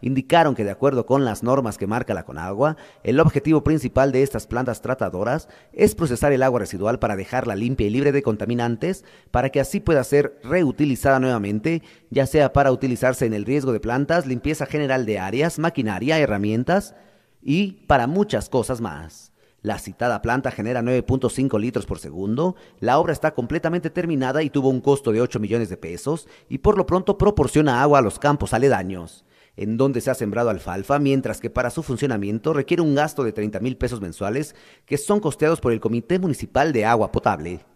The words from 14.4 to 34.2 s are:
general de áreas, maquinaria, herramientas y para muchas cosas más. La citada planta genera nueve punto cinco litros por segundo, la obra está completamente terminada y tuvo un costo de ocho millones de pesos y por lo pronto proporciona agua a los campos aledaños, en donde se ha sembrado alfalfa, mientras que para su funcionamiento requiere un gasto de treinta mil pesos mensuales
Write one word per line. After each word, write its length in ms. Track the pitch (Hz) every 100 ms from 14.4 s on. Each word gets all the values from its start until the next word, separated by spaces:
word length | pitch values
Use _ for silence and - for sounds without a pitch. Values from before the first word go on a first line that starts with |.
| 143 151 143
general 400 | 151 143 131 113
de 140 | 104
áreas, 400 | 92 117 160 156
maquinaria, 580 | 160 170 110 92 123 160
herramientas 800 | 139 104 104 113 127 185 202 - _ _ _ _
y 300 | - 156 202 185 _
para 220 | 139 120
muchas 420 | 175 208 113 98
cosas 320 | 131 107 123
más. 520 | 110 73 80 - - _ _ _
La 180 | 104 101
citada 420 | - 95 107 110
planta 300 | 117 123 131
genera 320 | - 107 123
nueve 180 | 117 127
punto 260 | 113 131 120
cinco 300 | - 135 110
litros 300 | 113 117 95
por 100 | 90
segundo, 580 | 73 78 98 117 180 185 - _
la 200 | 107 139
obra 140 | 170
está 200 | 147 156
completamente 560 | - - 156 165 175 160
terminada 540 | 180 175 151 131 147
y 80 | 156
tuvo 180 | 143 135
un 100 | 127
costo 320 | 139 139 127
de 100 | 107
ocho 180 | 123 117
millones 300 | 104 113 110
de 80 | 92
pesos 500 | 82 87 - 165 - - _
y 120 | 135
por 180 | - 208
lo 80 | 175
pronto 320 | 180 190 196
proporciona 640 | 202 208 139 147 151 120
agua 160 | 147 143
a 40 |
los 160 | 113 -
campos 340 | 143 147 -
aledaños, 720 | 113 135 110 92 92 82 - _ _ _ -
en 200 | 101 113
donde 260 | 135 123
se 100 | 135
ha 20 |
sembrado 380 | 127 107 104 120
alfalfa, 480 | 98 95 90 98 143
mientras 400 | 143 135 127 107
que 100 | 117
para 220 | - 120
su 100 | 139
funcionamiento 720 | 151 120 139 110 101 110 151
requiere 300 | 151 135 170
un 100 | 160
gasto 300 | 139 151 -
de 80 | 120
treinta 260 | 107 107 104
mil 160 | 117 123
pesos 260 | 123 117
mensuales 540 | 92 82